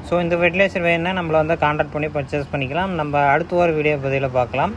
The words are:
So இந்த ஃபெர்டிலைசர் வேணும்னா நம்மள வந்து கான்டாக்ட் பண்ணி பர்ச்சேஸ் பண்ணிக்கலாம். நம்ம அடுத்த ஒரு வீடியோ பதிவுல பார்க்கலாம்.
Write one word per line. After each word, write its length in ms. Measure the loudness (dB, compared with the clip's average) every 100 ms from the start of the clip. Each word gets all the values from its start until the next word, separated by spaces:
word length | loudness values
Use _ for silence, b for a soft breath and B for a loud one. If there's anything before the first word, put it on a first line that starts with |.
So 160 | -2 -2
இந்த 160 | 0 2
ஃபெர்டிலைசர் 460 | 2 2 0 2
வேணும்னா 300 | 0 0 0
நம்மள 180 | -2 2
வந்து 220 | 2 2
கான்டாக்ட் 380 | 2 0 0 -2
பண்ணி 160 | -4 -4
பர்ச்சேஸ் 360 | -4 -4 -4 -4
பண்ணிக்கலாம். 440 | -4 -4 -4 -2
நம்ம 240 | -2 -2 2 4
அடுத்த 300 | 2 2 2
ஒரு 160 | 2
வீடியோ 240 | 2 0 0
பதிவுல 320 | 0 -2 0
பார்க்கலாம். 400 | 0 0 0 -2